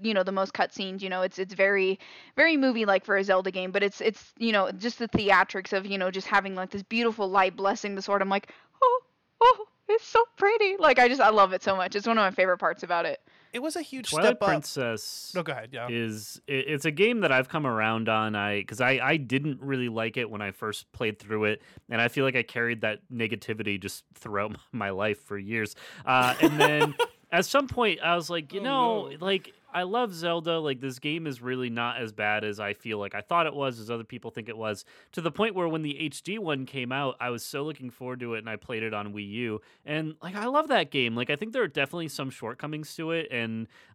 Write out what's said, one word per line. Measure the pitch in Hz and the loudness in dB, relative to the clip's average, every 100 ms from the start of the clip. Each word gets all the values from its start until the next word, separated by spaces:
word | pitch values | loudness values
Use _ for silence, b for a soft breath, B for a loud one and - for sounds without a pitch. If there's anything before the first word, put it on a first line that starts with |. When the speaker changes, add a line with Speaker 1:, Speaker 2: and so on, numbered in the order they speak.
Speaker 1:
you | 214 | 0
know, | 208 | 0
the | 185 | 2
most | 190 190 | 0 0
cutscenes. | - - - 196 190 | 0 -2 -2 -8 -6
You | 190 | -6
know, | 185 | -2
it's, | 185 185 | -2 -2
it's | 190 | -4
very, | 196 196 202 190 190 B B B - | 2 4 4 2 0 B B B 2
very | 320 311 | 4 6
movie-like | 262 233 208 196 | 4 4 4 2
for | - 196 | 4 2
a | |
Zelda | 196 185 190 | 4 2 2
game, | 185 185 | -2 -2
but | 190 | 0
it's, | 202 - | 0 0
it's, | 226 208 - - | -2 -2 -6 -4
you | 226 | 0
know, | 214 190 | 2 2
just | 190 226 - | -2 -6 -4
the | 233 | -2
theatrics | - 202 190 190 202 185 | 0 6 6 4 0 -4
of, | 196 196 | -4 -2
you | 196 | -2
know, | 185 | -2
just | 190 185 | -4 0
having, | 208 196 | 2 2
like, | 190 185 | -4 -6
this | 202 | -8
beautiful | 190 226 233 220 196 | -4 0 0 0 0
light | 196 190 175 | 4 2 2
blessing | 196 208 208 196 | 0 0 -4 -6
the | |
sword. | 196 202 | 0 0
I'm | 190 | 2
like, | 196 - B B - | 0 -2 B B 2
"Oh, | 508 494 - _ _ - | 2 2 -2 _ _ 4
oh, | 480 494 427 _ - | 6 6 2 _ 0
it's | 440 - | 0 4
so | 453 466 - | 4 4 4
pretty." | 403 453 403 392 | 4 4 2 4
Like, | 311 254 | 6 8
I | 247 | 6
just, | 269 | 6
I | 220 | 6
love | 214 196 | 8 6
it | 185 | 4
so | - | 0
much. | 190 185 208 | 0 0 -2
It's | 208 | 2
one | 226 | 4
of | |
my | 196 | 4
favorite | 185 185 175 | 4 4 4
parts | 170 170 | 0 -2
about | 170 175 | -2 0
it. | 170 139 _ b b | 0 -4 _ b b
Speaker 2:
It | 240 | -8
was | 294 | -6
a | 330 | -6
huge | 302 269 - | -8 -10 -4
Speaker 3:
Twilight | 151 208 240 | 2 4 4
Speaker 2:
step | |
up. | 202 | 2
Speaker 3:
Princess | 151 143 - 123 110 - - - | 0 -2 -4 -4 -4 -8 -12 -10
Speaker 2:
No, | 180 | -6
go | 160 | -6
ahead, | 131 113 | -8 -10
yeah. | 131 123 | -10 -6
Speaker 3:
is, | 117 113 107 104 - - | -4 -4 -6 -10 -14 -6
it, | 135 139 | -4 -2
it's | 151 | -2
a | 160 | 0
game | 151 214 240 | 4 4 4
that | 180 | 4
I've | 131 131 | 4 2
come | 160 143 | 0 0
around | 113 110 113 110 | 0 2 0 0
on, | 110 110 107 | 0 0 -2
I, | 101 101 | -2 -2
'cause | 95 110 | -4 0
I, | 127 131 | 2 2
I | 127 156 | 2 -2
didn't | 123 131 151 135 | 0 -2 -2 -6
really | 139 135 123 | -4 -4 -2
like | 113 113 120 | -2 -4 -4
it | 110 | -6
when | 104 | -4
I | 104 | -8
first | - 107 104 - | -6 -8 -8 -10
played | - 113 107 | -6 -4 -4
through | 104 110 104 | -4 0 0
it, | 107 b b - | 0 b b -6
and | 117 | 0
I | 117 | 0
feel | - | 2
like | 135 127 | 0 0
I | |
carried | 117 123 117 117 | -2 -2 -2 0
that | 110 107 - | -2 -4 -8
negativity | 123 113 110 - 110 104 101 | -4 -4 -4 -6 -6 -4 -4
just | 98 - - | -6 -10 -16
throughout | - 117 101 107 101 | -18 -8 -4 -4 -6
<laughs> | _ | _
my | 117 101 | -6 -4
life | 95 107 101 | -2 -2 -2
for | - 101 | -6 -10
years. | 98 113 107 - B B - | -4 -4 -4 -8 B B 2
Uh, | 127 123 127 | 4 4 4
and | 156 147 | 4 6
then | - 151 - - 466 | 4 4 2 0 -4
Speaker 2:
<laughs> | - _ | -4 _
Speaker 3:
at | 175 | 0
some | 185 269 269 | 2 2 0
point, | - 226 165 | 0 0 2
I | 160 | 0
was | 175 165 | 0 0
like, | 170 143 | -6 -6
"You | 185 | -6
Speaker 4:
Oh, | |
Speaker 3:
know, | 233 269 240 220 175 | -2 2 2 0 -4
Speaker 4:
no. | 160 185 | -6 -2
Speaker 3:
like, | 196 - - _ | -2 -4 -20 _
I | 170 | -6
love | 180 226 240 | -2 -2 -2
Zelda. | 170 170 170 165 165 | -2 -2 -2 0 -2
Like, | 156 131 | -2 -4
this | 135 127 | -6 -6
game | 147 160 160 | -4 -4 -6
is | 123 | -8
really | 123 127 127 | -6 -4 -2
not | 117 120 120 | -2 -2 -4
as | 113 | -6
bad | 107 104 107 | -2 0 0
as | 107 101 | -2 -4
I | 101 | -6
feel | 104 120 107 | -6 -6 -6
like | 101 | -6
I | 104 | -8
thought | 101 170 160 | -2 0 0
it | |
was, | 139 135 117 | 0 -4 -4
as | 110 | -8
other | 117 | -8
people | 113 123 113 | -10 -14 -14
think | 120 110 | -12 -12
it | 113 | -8
was," | 110 104 - b b | -6 -6 -10 b b
to | - | -6
the | 165 | -4
point | - 220 | 0 0
where | 185 170 | 0 -2
when | 160 | -2
the | 151 139 | -4 -6
H | 156 - | -8 -8
D | - 214 | -8 -6
one | 185 139 131 | -4 -4 -4
came | 139 123 | -8 -6
out, | 135 139 123 | -2 -2 -4
I | 123 | -6
was | 120 | -6
so | - 143 | -6 -6
looking | 147 156 131 | -6 -8 -12
forward | - 127 127 | -12 -10 -8
to | 120 | -6
it, | 113 | -8
and | 113 | -8
I | 110 | -10
played | - 117 | -8 -6
it | 110 | -4
on | 107 104 | -4 -6
Wii | 104 101 | -8 -8
U. | 107 120 107 - b | -6 -4 -6 -10 b
And, | - 151 156 156 | -8 -6 -6 -10
like, | 165 | -12
I | 202 226 | -8 -2
love | 285 311 | 0 2
that | 240 185 | 2 2
game. | 139 120 | 0 0
Like, | 113 127 | 0 -2
I | 147 | -4
think | 220 | -4
there | 254 | -2
are | 196 | -2
definitely | 147 139 175 160 | -2 -4 -4 -8
some | - 135 | -6 -8
shortcomings | - 110 123 151 151 151 - | -8 -10 -8 -8 -8 -10 -8
to | 160 | -4
it, | 165 - | -4 -4
and, | 123 117 113 113 b b | -4 -4 -6 -8 b b